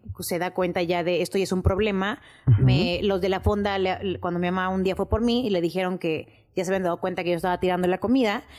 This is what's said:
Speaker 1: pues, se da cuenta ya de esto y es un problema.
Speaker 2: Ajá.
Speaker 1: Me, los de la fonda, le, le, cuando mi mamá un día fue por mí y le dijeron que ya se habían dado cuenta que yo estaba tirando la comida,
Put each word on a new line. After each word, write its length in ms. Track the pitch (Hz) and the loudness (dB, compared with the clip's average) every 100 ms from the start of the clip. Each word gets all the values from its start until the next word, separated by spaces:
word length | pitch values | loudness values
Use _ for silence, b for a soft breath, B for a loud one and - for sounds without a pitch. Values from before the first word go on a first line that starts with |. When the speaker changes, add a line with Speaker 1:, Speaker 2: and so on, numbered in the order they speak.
| - | -16
Speaker 1:
pues, 140 | - 180 | -10 -6
se 100 | 175 | -4
da 140 | 180 | -4
cuenta 280 | 180 180 185 | -2 -2 0
ya 220 | 170 175 | 0 0
de 180 | 170 175 | 2 0
esto 160 | 180 202 | 0 0
y 60 | |
es 80 | 180 | 0
un 100 | 185 | 0
problema. 560 | 185 190 214 196 196 226 B B B | 2 2 0 0 -2 -4 B B B
Speaker 2:
Ajá. 160 | 107 | 6
Speaker 1:
Me, 380 | 131 127 175 175 | 6 4 2 0
los 180 | 208 196 | 0 0
de 80 | 185 | 0
la 100 | 190 | 0
fonda, 380 | 202 208 202 196 | 0 0 0 0
le, 260 | 190 185 | -2 -2
le, 160 | 196 180 | -4 -4
cuando 200 | 180 175 | -4 -2
mi 80 | 175 | -2
mamá 180 | 185 185 | -2 -2
un 140 | 190 | -2
día 120 | 185 185 | -2 -2
fue 120 | 196 | -2
por 140 | 208 | 0
mí 260 | 233 240 208 | 0 0 0
y 20 | |
le 120 | 185 | 0
dijeron 360 | 170 165 185 185 | 0 0 -2 -2
que 500 | 170 156 - - _ - | -2 -4 -6 -18 _ -6
ya 100 | 180 | -2
se 60 | |
habían 120 | 190 | 0
dado 160 | 180 170 | -2 -2
cuenta 240 | 185 185 | -4 -2
que 60 | 175 | -2
yo 60 | 175 | 0
estaba 220 | 185 180 | 0 0
tirando 280 | 180 180 180 | 0 2 0
la 120 | 185 | 0
comida, 440 | 202 262 226 214 - | 2 2 2 0 -6